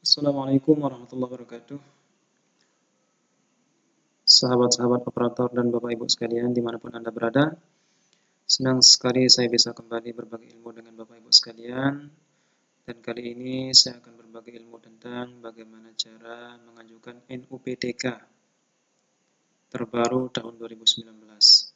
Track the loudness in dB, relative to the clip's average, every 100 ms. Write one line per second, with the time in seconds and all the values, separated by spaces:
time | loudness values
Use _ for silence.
0 | 2 2 2 0 2 2 4 2 2 -6
1 | -14 -8 -8 -8 -16 -20 -16 -18 -18 _
2 | _ _ _ _ _ _ _ _ _ _
3 | _ _ _ _ _ _ _ _ _ _
4 | _ _ 2 2 2 2 2 2 0 0
5 | -2 -4 -4 -2 -4 0 -2 -2 -4 -8
6 | -4 -4 -2 -2 -2 -2 -4 -8 -12 -10
7 | -10 -4 0 2 0 -2 _ _ _ _
8 | _ _ _ _ -2 0 2 6 6 6
9 | 4 2 6 4 4 2 0 -2 -10 -10
10 | -8 -14 -14 -16 -18 -20 -20 -20 -20 -20
11 | -20 -20 2 2 2 -16 -10 -4 -2 -4
12 | -12 _ _ _ _ _ _ _ -18 -14
13 | -12 -10 -10 -12 -10 -8 2 4 4 0
14 | -20 -20 -20 -20 -20 -20 -20 -20 -20 -20
15 | -14 -12 -12 -14 -20 -20 -20 -20 -20 -14
16 | -14 -14 -20 -18 -20 -20 -20 -20 -20 -20
17 | -20 -20 _ -16 -14 -14 -12 -6 -6 -4
18 | -6 -8 -18 _ _ _ _ _ _ _
19 | _ _ _ _ _ _ _ -10 -6 -2
20 | 0 0 -2 -8 -10 -14 -18 -2 -2 -2
21 | -6 -20 -20 2 6 6 4